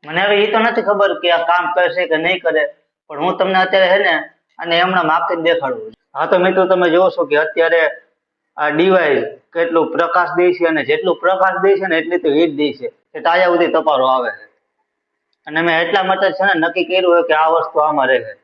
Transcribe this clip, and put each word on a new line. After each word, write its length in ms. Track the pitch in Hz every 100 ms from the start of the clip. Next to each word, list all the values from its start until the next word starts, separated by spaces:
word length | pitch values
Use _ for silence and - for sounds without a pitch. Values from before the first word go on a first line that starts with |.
| 147
મને 140 | 165
હવે 240 | 202 202
એ 80 | 208
તો 60 | 220
નથી 240 | 233 233
ખબર 380 | 202 202 196 -
કે 100 | 175
આ 140 | 170
કામ 300 | 170 175 175
કરશે 320 | 175 175 175 170
કે 100 | 156
નહીં 220 | 165 185
કરે, 360 | 170 156 147 - _ _ _
પણ 100 | 147
હું 200 | 170 180
તમને 200 | 190 190
અત્યારે 300 | 185 190 185
છે 100 | 190
ને 300 | 196 160 - _ _ -
આને 220 | 165 170
હમણાં 260 | 185 185 160
માપીને 360 | 160 170 175
દેખાડું 380 | 165 170 135 120
છું. 140 | 110 113 _
હા 120 | 131 160
તો 120 | 185
મિત્રો, 280 | 185 185 185
તમે 240 | 185 175
જોવો 200 | 170 185
છો 140 | 175
કે 120 | 151 147
અત્યારે 540 | 156 165 165 165 151 - _ _ _ _ _ -
આ 120 | 151
ડિવાઇસ 560 | 151 185 185 156 131 117 - _
કેટલો 320 | 170 170 165
પ્રકાશ 440 | - - 170 175 170 175
દે 160 | 180
છે, 140 | 175 165
અને 180 | 156
જેટલો 300 | 127 156 185
પ્રકાશ 480 | 165 175 190 185 180
દે 140 | 196 190
છે 100 | 185
ને 120 | 165
એટલી 200 | 160 175
તો 100 | 165
હીટ 280 | 143 165 143
દે 160 | 147
છે, 200 | - 120 _ _
એ 60 | 156
ટાયા 260 | 170 175 180
સુધી 200 | 175 170
તપારો 400 | 160 156 139 127
આવે 240 | 131 120
છે. 180 | - - _ _ _ _ _ _ _ _ _ -
અને 160 | 156
મેં 240 | 170 160 170
એટલા 160 | 202
માટે 280 | 185 190 196
છે 140 | 185
ને 240 | 196 170 165
નક્કી 160 | 175
કર્યું 280 | 165 185 180
હોય 100 | 170
કે 120 | 165
આ 140 | 156 160
વસ્તુ 300 | 165 156 156
આમાં 280 | 151 147 131
રહે. 120 | 127 113 -